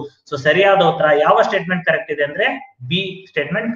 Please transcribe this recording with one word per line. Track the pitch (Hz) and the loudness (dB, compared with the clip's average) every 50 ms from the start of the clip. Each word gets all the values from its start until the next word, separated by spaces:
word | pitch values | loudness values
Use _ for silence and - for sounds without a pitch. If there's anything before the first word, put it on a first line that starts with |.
| 110 - _ _ _ - | -4 -8 _ _ _ -12
So | 151 135 135 | -8 -2 0
ಸರಿಯಾದ | 151 156 185 196 196 196 196 175 160 | 2 2 4 4 4 4 4 4 2
ಉತ್ತರ | 160 - 156 151 147 147 151 | 2 2 2 2 4 4 4
ಯಾವ | 170 208 226 208 | 4 4 4 2
ಸ್ಟೇಟ್ಮೆಂಟ್ | - 202 190 165 175 185 175 165 165 | 2 0 -4 -2 -4 -4 -2 -2 -2
ಕರೆಕ್ಟ್ | 160 143 135 - 147 | -2 -2 -2 -4 -4
ಇದೆ | 147 143 143 | -4 -4 -4
ಅಂದ್ರೆ | 151 180 226 269 277 262 - - _ - 123 123 | -2 -2 -2 -2 -4 -6 -10 -16 _ -16 -8 -4
ಬಿ | 170 185 196 185 190 - - - | -4 -4 -4 -6 -10 -14 -16 -8
ಸ್ಟೇಟ್ಮೆಂಟ್ | - 156 143 - 180 220 226 233 - | -6 -6 -4 -4 -4 -4 -4 -2 0